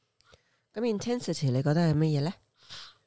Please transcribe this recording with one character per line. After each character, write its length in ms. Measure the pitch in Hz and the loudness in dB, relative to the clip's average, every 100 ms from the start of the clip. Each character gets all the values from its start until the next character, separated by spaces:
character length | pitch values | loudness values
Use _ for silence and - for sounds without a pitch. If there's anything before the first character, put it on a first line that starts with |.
| _ _ _ _ _ _ _ | _ _ _ _ _ _ _
咁 260 | - 240 202 | -4 -2 -2
intensity 520 | 226 247 247 160 139 | -2 -4 -4 -2 0
你 120 | 123 | 2
覺 120 | 143 | 2
得 60 | 151 | 2
係 120 | 170 | 4
乜 240 | 147 160 147 | 4 2 2
嘢 60 | |
呢？ 80 | 147 - _ _ - - - _ | -2 -6 _ _ -20 -18 -18 _